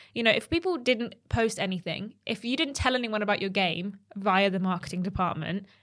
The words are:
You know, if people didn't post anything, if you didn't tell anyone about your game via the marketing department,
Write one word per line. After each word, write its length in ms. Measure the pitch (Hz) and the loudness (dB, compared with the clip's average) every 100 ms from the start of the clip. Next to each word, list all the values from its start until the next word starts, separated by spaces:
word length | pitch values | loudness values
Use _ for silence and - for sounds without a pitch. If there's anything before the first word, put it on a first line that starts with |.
| - - | -12 0
You 80 | |
know, 80 | 226 | 4
if 180 | - - | 4 2
people 280 | 330 370 330 | 0 0 0
didn't 380 | 240 240 233 - _ | 2 0 0 -8 _
post 320 | 233 226 214 | 2 2 0
anything, 540 | 196 185 170 - 208 - - | -2 -2 -6 -8 -8 -10 -8
if 200 | 214 233 | -6 -2
you 100 | 269 | -2
didn't 200 | 311 277 | -2 0
tell 200 | 254 254 | 0 0
anyone 260 | 233 214 | 0 -2
about 200 | 208 202 | 0 0
your 80 | 196 | 0
game 480 | 196 185 - 190 - _ 202 | 0 0 0 -6 -10 _ -4
via 340 | 202 190 202 | 2 4 4
the 120 | 190 | 2
marketing 420 | 185 175 - 180 | 0 -2 -4 -4
department, 640 | 185 190 175 - 160 185 196 _ | -4 -2 -2 -2 -4 -6 -8 _